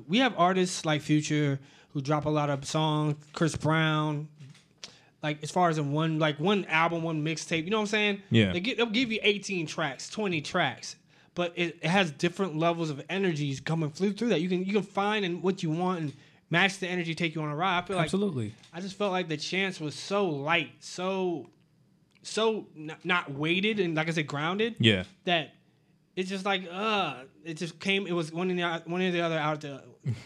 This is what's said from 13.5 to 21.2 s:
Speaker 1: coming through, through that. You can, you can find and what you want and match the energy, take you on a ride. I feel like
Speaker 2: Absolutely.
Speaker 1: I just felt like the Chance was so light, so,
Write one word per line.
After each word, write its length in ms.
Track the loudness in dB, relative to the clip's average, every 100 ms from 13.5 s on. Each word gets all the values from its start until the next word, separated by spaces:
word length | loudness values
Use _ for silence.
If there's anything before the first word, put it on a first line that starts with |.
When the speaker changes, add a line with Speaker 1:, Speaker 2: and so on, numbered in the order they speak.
| -2
Speaker 1:
coming 300 | -2 0 0
through, 240 | 0 -2
through 140 | 0 0
that. 100 | 2
You 60 | 2
can, 140 | 0
you 80 | 2
can 80 | 0
find 420 | 0 -2 0 0
and 160 | 0 0
what 200 | 0 0
you 80 | -2
want 300 | 0 0 0
and 120 | -4 -6 -20 _ -2
match 280 | 2 2 0
the 100 | -4
energy, 260 | -2 -2
take 200 | -2 -2
you 60 | -2
on 60 | -4
a 80 | 0
ride. 220 | 0 0
I 80 | 0
feel 100 | 0
like 80 | 2
Speaker 2:
Absolutely. 460 | 2 0 -2 -6 -8 -16
Speaker 1:
I 80 | -12
just 140 | -10 -2
felt 140 | 0
like 160 | 0 -2
the 80 | -4
Chance 420 | -2 -2 -2 -4
was 140 | -8
so 340 | -8 -2 0 0
light, 440 | 0 2 2 0 -10
so, 680 | -14 -6 -4 0